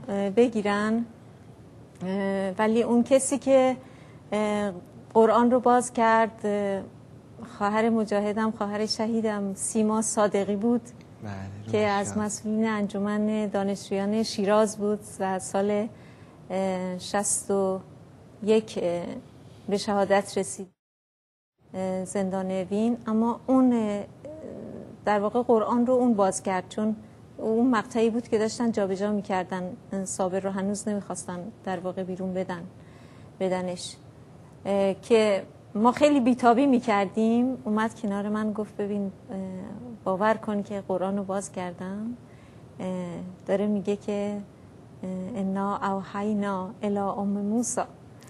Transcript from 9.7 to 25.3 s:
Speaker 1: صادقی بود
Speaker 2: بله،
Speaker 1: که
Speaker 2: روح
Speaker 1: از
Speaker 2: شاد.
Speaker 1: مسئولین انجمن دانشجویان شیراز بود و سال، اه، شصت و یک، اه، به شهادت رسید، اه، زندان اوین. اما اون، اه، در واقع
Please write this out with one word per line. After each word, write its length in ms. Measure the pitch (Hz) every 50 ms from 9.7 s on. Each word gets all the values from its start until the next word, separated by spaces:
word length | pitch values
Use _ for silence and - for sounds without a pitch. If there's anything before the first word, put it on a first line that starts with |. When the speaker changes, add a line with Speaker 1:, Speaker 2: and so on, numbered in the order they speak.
| - 226 214 214 220 220
Speaker 1:
صادقی 540 | 220 - - 233 208 202 - 202 196 185 208
بود 260 | 196 208 240 240 240 - - - - - - - - -
Speaker 2:
بله، 480 | 104 101 98 95 98 101 104 104 110
Speaker 1:
که 140 | 220 208 214
Speaker 2:
روح 100 | 208 202
Speaker 1:
از 140 | 202 202 202
Speaker 2:
شاد. 80 | 202
Speaker 1:
مسئولین 500 | 214 214 208 202 - - 214 214 214 220
انجمن 800 | 220 220 208 202 196 - 196 202 208 208 214 214 214 214 214 214
دانشجویان 760 | 202 196 202 196 196 202 190 - - 196 196 196 202 214 226 226
شیراز 540 | 214 - - 196 190 208 214 220 208 214
بود 220 | - 202 208 214 208 - - - -
و 200 | 190 190 190 185
سال، 480 | - - - 196 196 208 208 208 214 226 - - - - - - - - - - - -
اه، 480 | 180 190 190 190 185 180 185 185 180
شصت 540 | 180 175 - - 202 208 - - - - -
و 280 | 196 196 190 190 190 190 - - - - - - - - - - - - 202
یک، 360 | 202 220 220 220 - - 196
اه، 220 | - 175 170 175 170 - - - - - - - - - - - - -
به 80 | 196
شهادت 600 | 202 - - 202 202 196 190 196 202 196 - -
رسید، 300 | 202 190 - - - 190 180 _ _ _ _ _ _ _ _ _ _ _ _ _ _ _ _ _ _ _ - -
اه، 320 | 185 190 185 185 185 185
زندان 460 | 180 - 202 196 185 185 190 190 185
اوین. 460 | 190 190 185 185 202 208 220 240 240 233 -
اما 320 | 226 220 220 226 233 233 - -
اون، 260 | - 262 262 262 247 240
اه، 300 | 233 220 208 208 202 - - - - - 285 311 311 311 - - - - - - - - - - - -
در 140 | 208 208 208
واقع 220 | 202 214